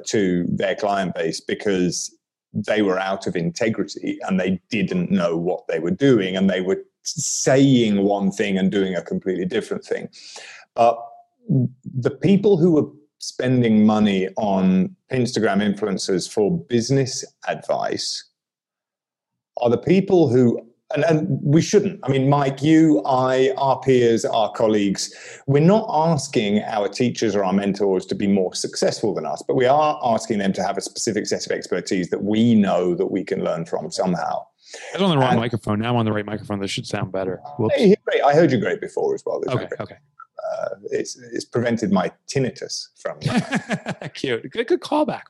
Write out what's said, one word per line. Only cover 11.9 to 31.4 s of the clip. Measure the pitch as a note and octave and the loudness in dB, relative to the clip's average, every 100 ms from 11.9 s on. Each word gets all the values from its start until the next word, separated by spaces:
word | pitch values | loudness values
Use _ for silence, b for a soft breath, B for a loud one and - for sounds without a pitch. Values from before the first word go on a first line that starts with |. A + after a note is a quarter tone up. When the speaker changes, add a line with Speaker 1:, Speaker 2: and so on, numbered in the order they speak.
| C3 B2 | -4 -4
Speaker 1:
people | - E3+ G3 G#3 F#3+ | -2 2 4 4 4
who | F3 | 4
were | D#3 D3 - _ _ | 2 0 -6 _ _
spending | - - B2+ B2+ A#2 G#2+ G#2+ | -16 -6 0 2 4 6 4
money | G#2+ G#2 F#2+ F#2 - | 4 2 2 -2 -4
on | A2 F#2+ F#2 F#2+ F2+ - - | -2 2 2 2 0 -4 -6
Instagram | C3 A#2+ - G#2+ G2 G#2 | -2 -2 0 0 0 0
influencers | G2 G#2 F#2+ - F#2 - | -2 -2 -4 -2 -2 -2
for | - G2+ E2+ - | -2 0 0 -2
business | A#2+ A2+ C3+ B2+ - - _ - | -2 0 0 0 -6 -12 _ -8
advice | E2 - C2+ G#1 - - - - _ _ _ _ _ _ _ _ _ _ _ _ - | -8 -4 -4 -2 -6 -6 -10 -14 _ _ _ _ _ _ _ _ _ _ _ _ -2
are | A#2+ | 0
the | A#2 | 0
people | - F#3+ F#3+ F#3 D3 | 4 2 4 4 6
who, | B2 B2 - - _ - | 6 4 2 -6 _ -8
and, | D#3 D#3+ | -2 2
and | D#3 - G#2 | 2 0 -2
we | D3 D#3 | 2 2
shouldn't. | E3 G#3 - - | 4 2 2 -4
I | B2+ | -2
mean, | C3+ C3 | 0 2
Mike, | C#3+ C#3 C#3 | 2 0 0
you, | D3 D#3+ D#3+ D3+ C#3+ | 4 6 6 4 2
I, | C3 C3 C3 C3 - | 0 2 2 2 2
our | C#3 B2+ | 0 0
peers, | - B2+ A#2 A2+ | 4 4 6 2
our | - A#2 G#2 | 0 0 0
colleagues, | - A2+ G#2+ G2+ F#2+ - B B B - | 0 2 2 2 -2 -6 B B B 0
we're | C#3 | 4
not | D#3+ G#3+ A3 | 6 4 2
asking | D3+ E3 D#3 - B2+ G#2 G#2 | 0 2 0 -2 -2 0 0
our | - A2 G2 | -2 -2 -4
teachers | - B2 - A2+ G2+ | -2 -2 0 -2 0
or | |
our | F#2+ | 0
mentors | G2 G2+ F#2 G2+ F#2 F2+ | 0 0 0 0 0 -2
to | G2 | -4
be | G2+ | 0
more | G2 F#2 | 2 0
successful | - - - G3 C3+ A2 E2 | -4 -8 -2 -2 -2 -4 -4
than | D#2 | -6
us, | D2 - | -8 -4
but | C3+ | 0
we | B2 | 2
are | C#3+ D3+ D3 | 2 2 0
asking | B2+ A2 - G#2+ | -2 -2 -2 -2
them | G2 | -2
to | F#2+ | -2
have | F#2+ G2 | -2 -4
a | |
specific | - - - G#2 - | -8 -6 -4 -2 -2
set | F#2+ | -6